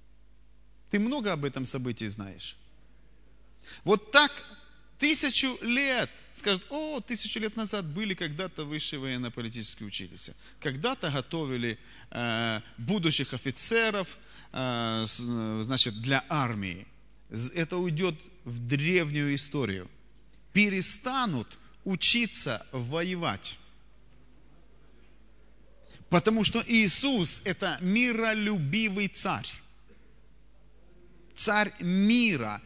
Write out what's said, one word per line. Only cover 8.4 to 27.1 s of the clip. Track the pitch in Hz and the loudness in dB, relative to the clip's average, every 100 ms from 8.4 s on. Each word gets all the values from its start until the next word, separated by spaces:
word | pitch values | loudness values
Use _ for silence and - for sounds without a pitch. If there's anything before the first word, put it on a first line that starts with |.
| 185 - | -8 -8
высшие | 147 151 - 143 | -6 -6 -4 -6
военно-политические | 135 127 123 123 113 117 110 - 104 | -4 -4 -6 -6 -8 -8 -8 -8 -8
училища. | - 90 92 - - - - | -10 -10 -12 -16 -16 -20 -8
Когда-то | 151 135 220 262 170 | -6 -2 -4 -2 -2
готовили, | 143 - 165 143 123 117 107 - - - | -2 -4 -4 -4 -2 -2 -4 -10 -20 -12
э, | 117 120 113 117 107 - - | -6 -2 0 0 -2 -6 -8
будущих | 117 208 165 147 135 | -2 0 2 0 -2
офицеров, | 127 135 - - 226 220 208 180 - - - - | -6 -6 -2 2 2 2 0 -4 -10 -20 -20 -12
э, | - 131 117 117 113 110 | -4 -2 0 0 0 0
с-, | - | -2
э, | 120 117 110 110 | -2 -2 -2 -4
значит, | 110 131 123 104 | 0 2 2 0
для | 123 135 - | 0 0 2
армии". | 156 120 107 98 87 107 - - - - | 0 0 0 -4 -6 -12 -20 -20 -20 -10
З-, | 110 123 | -6 -4
это | 175 160 180 | -2 -2 -2
уйдёт | 180 156 185 151 - - | -2 0 -2 -2 -10 -16
в | 120 120 120 | -12 -8 -2
древнюю | 139 156 180 156 147 143 | 0 2 2 2 0 0
историю. | 139 - 147 110 95 90 - - - - - - | -2 -2 -2 -2 -4 -8 -16 -20 -20 -20 -20 -2
Перестанут | 190 208 190 - - 254 269 240 135 104 - - - | 2 4 2 0 -2 -2 -2 0 -2 -4 -12 -20 -10
учиться | 190 185 - 240 233 - 143 110 - | -4 2 4 4 2 -2 -2 -4 -6
воевать. | 131 120 160 175 180 160 95 - - - - - - - - - - - - - - - - - - - - - - - - - - - | -6 -4 -2 -2 -2 -2 -2 -6 -10 -16 -20 -20 -20 -20 -20 -20 -20 -20 -20 -20 -20 -20 -20 -20 -20 -20 -20 -20 -20 -20 -20 -20 -20 2
Потому | 175 214 220 | 4 6 4
что | 196 233 | 4 2
Иисус — | - 226 208 - 277 | 4 6 6 4 4